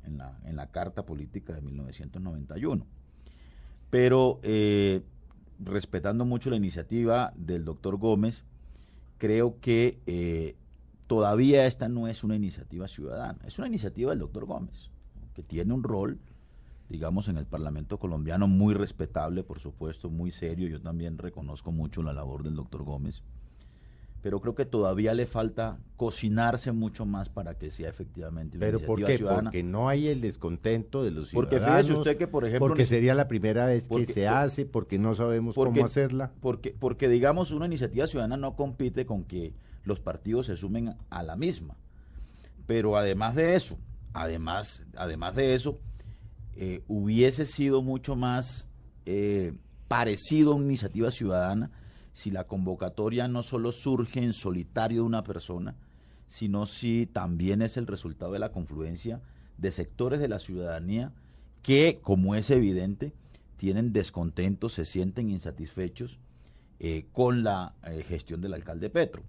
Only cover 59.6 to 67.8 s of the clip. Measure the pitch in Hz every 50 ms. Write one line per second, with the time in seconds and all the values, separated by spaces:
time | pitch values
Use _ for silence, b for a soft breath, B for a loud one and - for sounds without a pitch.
59.6 | - 95 - - 85 - - - 123 127 131 147 147 131 107 101 - - 92 90
60.6 | 90 85 82 80 82 90 104 113 123 139 - b b b b b b b b b
61.6 | - - 135 139 151 165 - - - - 98 92 92 95 104 110 104 - 139 123
62.6 | 117 98 92 92 92 95 101 - - 147 - b b b b b b b - -
63.6 | - 95 95 104 117 123 104 107 92 - - 85 85 85 80 - 90 95 98 -
64.6 | - 117 - - 80 76 - 92 92 95 95 127 120 107 98 92 - 82 - -
65.6 | 80 78 - - 92 90 - - 123 123 - - - b b b b b b b
66.6 | b b b - - 82 80 80 76 - - - 127 123 123 123 113 107 101 92
67.6 | 90 - - -